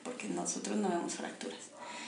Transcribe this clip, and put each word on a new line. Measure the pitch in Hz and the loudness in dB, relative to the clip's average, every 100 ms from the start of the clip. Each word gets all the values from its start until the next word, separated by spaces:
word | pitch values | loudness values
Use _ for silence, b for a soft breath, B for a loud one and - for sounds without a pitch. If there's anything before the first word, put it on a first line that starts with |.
porque | - 247 208 | -6 -4 0
nosotros | 175 175 196 196 208 | 0 0 0 2 4
no | 190 | 6
vemos | 175 185 | 4 2
fracturas. | - - - - - - - B B | 0 -4 -4 -6 -6 -10 -10 B B